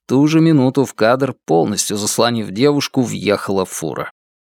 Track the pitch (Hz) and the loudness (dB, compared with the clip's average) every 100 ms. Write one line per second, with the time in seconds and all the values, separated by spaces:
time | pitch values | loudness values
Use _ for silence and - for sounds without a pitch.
0 | - 127 151 160 160 156 127 131 127 - | -2 2 2 4 4 4 2 2 -2 0
1 | 107 131 135 - - 160 - 98 - 104 | 2 2 0 -6 -2 0 0 -2 -4 -4
2 | 101 - 117 117 98 95 143 147 - 135 | -2 0 0 0 -4 0 0 2 -2 -2
3 | 117 104 101 98 - 98 92 - 80 - | -2 -2 0 0 0 -2 -4 -6 -8 -8
4 | 71 - _ _ | -10 -14 _ _